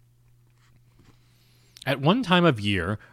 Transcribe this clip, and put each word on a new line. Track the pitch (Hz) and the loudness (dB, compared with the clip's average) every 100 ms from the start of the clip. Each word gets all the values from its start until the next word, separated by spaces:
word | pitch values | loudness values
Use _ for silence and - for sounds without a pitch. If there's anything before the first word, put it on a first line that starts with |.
| _ _ _ _ _ _ _ _ _ _ _ _ _ _ _ _ _ - - | _ _ _ _ _ _ _ _ _ _ _ _ _ _ _ _ _ -14 -8
At | 135 | -2
one | 139 240 | 0 0
time | 196 180 170 | 2 2 4
of | 113 | 2
year, | 104 98 85 107 - | 0 -2 -2 -6 -10